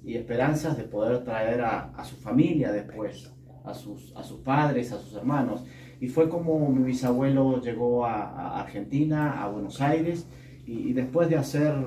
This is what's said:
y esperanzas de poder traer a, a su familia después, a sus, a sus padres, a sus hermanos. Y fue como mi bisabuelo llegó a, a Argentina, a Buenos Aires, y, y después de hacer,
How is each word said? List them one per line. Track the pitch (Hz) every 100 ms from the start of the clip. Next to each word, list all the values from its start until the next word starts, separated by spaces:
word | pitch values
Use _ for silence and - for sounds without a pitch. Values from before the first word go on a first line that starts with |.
y | 117
esperanzas | 117 120 120 143 147 160 131
de |
poder | - 101 113 123
traer | 123 110 110 123
a, | 113 - - -
a |
su | -
familia | - 107 127 175 151 110
después, | 104 - 107 101 - - - - -
a | -
sus, | - - - -
a | -
sus | - 98
padres, | 131 143 147 123 123
a | -
sus | - 104
hermanos. | 123 143 120 113 - - - -
Y | 127
fue | 160 160
como | 170 165 156 139
mi | 131
bisabuelo | 127 127 127 123 135 135 135 123
llegó | 120 113 120 120 101
a, | 104
a | - - - -
Argentina, | - 101 107 143 156 151 147 127
a | 104
Buenos | 104 101 -
Aires, | 143 160 170 170 - - - -
y, | 117 113 -
y |
después | 127 123 170 160
de |
hacer, | 151 131 147 147 135